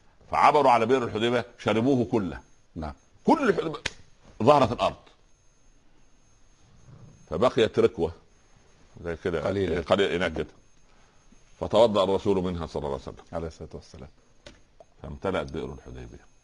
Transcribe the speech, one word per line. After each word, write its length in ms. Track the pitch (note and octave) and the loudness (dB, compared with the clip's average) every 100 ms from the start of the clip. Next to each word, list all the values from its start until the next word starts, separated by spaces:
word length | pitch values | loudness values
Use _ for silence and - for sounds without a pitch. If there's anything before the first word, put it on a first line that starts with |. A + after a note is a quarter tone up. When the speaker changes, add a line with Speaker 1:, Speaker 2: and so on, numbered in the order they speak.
| _ _ - | _ _ -4
Speaker 1:
فعبروا 400 | D#2 A#2+ D3 C3+ | 2 4 6 4
على 140 | A#2 A2+ | 4 4
بئر 180 | C3 | 0
الحديبية 420 | A2+ G#2+ A#2+ A#2+ - - | 0 -2 -2 -2 -4 -6
شربوه 460 | A2 G#2+ B2+ B2+ A2+ | -2 0 2 0 0
كله. 340 | A#2 F2+ C#2 - - _ - | -2 -2 -8 -16 -20 _ -12
Speaker 2:
نعم. 180 | D2+ - _ _ | -12 -12 _ _
Speaker 1:
كل 260 | - D#4 B3 | 2 2 2
الحديبية 300 | E3 D#3+ D3 - - - - - - | 0 -4 -8 -12 -14 -20 -20 -16 2
ظهرت 280 | G#2+ D3 B2+ | 6 6 6
الأرض. 240 | A#2 F2+ - - _ _ _ _ _ _ _ _ _ - _ _ _ _ _ _ - - - - - - | 2 -2 -2 -16 _ _ _ _ _ _ _ _ _ -20 _ _ _ _ _ _ -20 -20 -20 -20 -20 -8
فبقيت 500 | D#2+ B2 B2 G#2+ A#2 | 0 0 2 2 2
ركوة 320 | A2 - E2 - - _ _ - _ _ - - | 2 2 -6 -6 -20 _ _ -20 _ _ -20 -14
زي 120 | F2 E2 | -10 -6
كده، 240 | F#2+ D#2+ G2 | -4 -4 -2
Speaker 2:
قليلة. 340 | G2 F2+ E2+ | -2 -2 -2
Speaker 1:
قليل 300 | D#2+ G2 G2 | 0 2 2
هناك 200 | E2+ F2 | 0 -2
كده. 140 | D#2+ D2 - - - - _ _ _ _ - - - | -4 -8 -12 -20 -20 -20 _ _ _ _ -20 -20 -10
فتوضأ 440 | F2+ G#2+ A#2 G2+ | 0 4 4 4
الرسول 400 | F#2+ F#2 G#2 F#2+ | 0 0 0 0
منها 220 | F2+ E2+ D#2 | -2 -6 -8
صلى 120 | D#2 | -8
الله 120 | D2 | -6
عليه 100 | C2+ | -8
وسلم. 240 | - - - | -10 -16 -12
Speaker 2:
عليه 140 | E2+ E2 | -10 -10
الصلاة 220 | - D#2 | -12 -16
والسلام. 360 | D2+ - - C2+ _ _ _ - - _ - - _ | -18 -18 -20 -20 _ _ _ -20 -20 _ -20 -20 _
Speaker 1:
فامتلأت 480 | D2 C#2+ G2 F#2 C#2 | -16 -8 -6 -4 -6
بئر 220 | D2+ C2 | -8 -10
الحديبية. 520 | D2 - B1+ A#1 - - _ | -12 -16 -18 -18 -20 -20 _